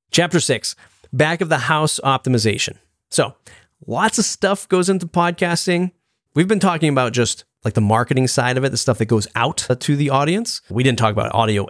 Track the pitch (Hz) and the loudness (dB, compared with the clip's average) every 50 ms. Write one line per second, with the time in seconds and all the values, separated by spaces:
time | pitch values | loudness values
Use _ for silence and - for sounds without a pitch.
0 | _ _ - - 170 175 - 170 - - 127 110 - - - - - _ _ _ | _ _ 0 0 0 2 0 0 0 0 -2 -2 -4 -8 -12 -12 -16 _ _ _
1 | _ _ - 127 151 156 170 165 190 156 160 131 117 - 160 151 156 151 - - | _ _ 0 0 2 2 0 -2 -2 -2 -2 0 0 0 0 2 2 0 -2 -2
2 | - 135 135 131 - 131 123 113 104 110 101 - - - - - _ _ _ _ | 0 0 0 0 0 0 0 2 2 0 0 -2 -4 -6 -8 -12 _ _ _ _
3 | _ _ - - 143 101 - _ _ - - - _ _ _ _ - - 113 139 | _ _ -2 -2 -2 -2 -4 _ _ -20 -20 -20 _ _ _ _ -12 -8 -4 -2
4 | 190 220 - - 202 - - - - 190 202 196 - - - 185 180 185 196 185 | -2 0 0 0 -2 -2 -2 -2 -2 -2 -2 -2 -2 0 0 2 2 2 0 -2
5 | 180 165 - 180 175 175 170 - 185 175 175 170 - 190 175 170 180 180 - _ | -4 -4 -2 0 0 0 0 -2 -2 -2 -2 -2 -2 0 0 0 -2 -2 -6 _
6 | _ _ _ _ _ _ - 147 175 190 220 196 190 190 170 160 165 151 139 135 | _ _ _ _ _ _ 0 0 2 2 2 2 2 2 2 2 0 0 2 2
7 | 127 120 120 123 117 107 - - - _ _ _ - 113 - 120 107 101 110 113 | 0 0 2 0 0 0 -2 -6 -12 _ _ _ -6 -4 0 2 2 4 4 2
8 | 127 - 139 131 131 123 - - 120 123 127 127 135 147 110 - - - 120 - | 2 2 2 2 2 2 2 0 0 0 0 0 -2 -2 -2 -2 0 0 0 0
9 | 113 110 120 110 101 - - 113 117 143 170 - - - 127 123 - - 147 143 | 0 0 0 0 0 -2 -2 -2 -2 -2 -2 -2 -2 -2 -2 -2 -2 -2 0 0
10 | 151 139 135 135 143 156 175 214 233 - - - - - - 117 127 135 120 104 | 0 0 0 0 2 0 0 -2 -2 -4 -8 -10 -10 -6 -2 0 2 2 2 2
11 | 117 107 101 107 107 110 - 107 113 107 107 101 98 | 2 2 2 0 -2 -2 0 0 0 0 0 0 -2